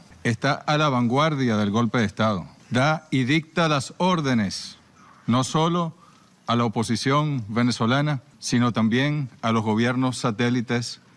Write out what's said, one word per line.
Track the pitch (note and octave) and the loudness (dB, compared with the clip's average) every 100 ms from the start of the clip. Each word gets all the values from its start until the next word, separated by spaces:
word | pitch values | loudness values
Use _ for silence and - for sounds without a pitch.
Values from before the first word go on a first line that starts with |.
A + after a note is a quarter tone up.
| - - B2 | -14 -8 -4
está | A#2 C#3 | -2 -2
a | C#3+ - D3+ | -2 -2 0
la | D3+ | 2
vanguardia | B2+ A#2+ C3 D#3 D3 B2+ G#2+ | 2 2 2 2 2 0 2
del | G#2 | 0
golpe | G#2 A#2 B2+ | 0 0 0
de | G#2 | 0
Estado, | - A2 G2 D#2+ - - | 0 0 -2 -6 -16 -6
da | A#2+ C#3+ D#3 - | 0 0 0 -2
y | C3 | -2
dicta | B2 D#3 D3+ - E3 | 2 0 -2 -2 0
las | D3 - - | 0 -4 -2
órdenes, | F3+ F3+ C#3 B2 G2 - - - _ _ - - - | 0 0 2 0 0 -4 -12 -18 _ _ -20 -10 -2
no | A#2+ C3 | 0 0
solo | D#3 E3 F3 E3+ - - - _ _ - | 0 0 0 -2 -6 -20 -20 _ _ -4
a | A#2 | 0
la | A#2+ | 0
oposición | A#2 A2 A2 C3 C#3+ D3+ C#3 G#2 | 0 -2 -2 0 0 0 -2 -4
venezolana, | A#2 B2 A2 A2+ C3 D3+ D3 - - | 0 0 2 0 2 0 -2 -8 -14
sino | - B2 A#2+ | -2 2 2
también | A2+ A2 A#2+ C#3+ D3+ C3+ - | 2 2 2 0 -2 -4 -6
a | A#2 | -2
los | A2+ | 0
gobiernos | A2 G#2+ A#2 B2+ C3 A#2+ | 0 0 0 0 -2 -2
satélites | B2 G#2 A#2+ B2 A#2 B2 A#2 - _ | -4 0 0 0 -2 -4 -4 -10 _